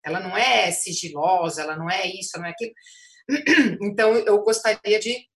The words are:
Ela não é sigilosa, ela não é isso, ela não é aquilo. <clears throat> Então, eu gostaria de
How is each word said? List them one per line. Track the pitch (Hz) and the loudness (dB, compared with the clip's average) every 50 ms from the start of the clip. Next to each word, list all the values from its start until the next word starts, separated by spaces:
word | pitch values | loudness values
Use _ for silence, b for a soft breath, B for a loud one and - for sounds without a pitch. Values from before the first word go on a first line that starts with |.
| - | -6
Ela | 151 170 185 | -6 -6 -6
não | 185 180 185 | -6 -4 0
é | 208 240 262 247 214 190 175 | 0 2 4 4 2 2 0
sigilosa, | 170 - - 185 170 - - 165 147 147 156 180 185 180 165 170 160 156 | -2 -4 -6 -6 -6 -6 -8 -8 -4 0 2 4 4 4 2 0 -2 -4
ela | 151 151 156 | -6 -6 -6
não | 160 165 170 | -6 -4 -2
é | 185 190 185 | -2 -2 -2
isso, | 180 185 185 185 - - | -4 -6 -8 -10 -10 -10
ela | 170 175 | -10 -10
não | 170 | -10
é | |
aquilo. | 170 - 233 - - B B B B B B B B B B | -8 -8 -10 -10 -10 B B B B B B B B B B
<clears throat> | - 277 294 - 294 320 320 262 214 160 - | -4 -4 -4 0 0 2 2 2 2 0 -2
Então, | 202 208 202 - 220 220 226 | -6 -4 0 2 4 4 4
eu | 233 208 214 202 208 208 | 4 4 4 4 4 4
gostaria | 220 226 220 - 220 214 - - 208 214 220 | 2 0 2 0 0 0 0 0 0 0 0
de | 214 226 247 247 - _ _ | 0 -4 -6 -6 -8 _ _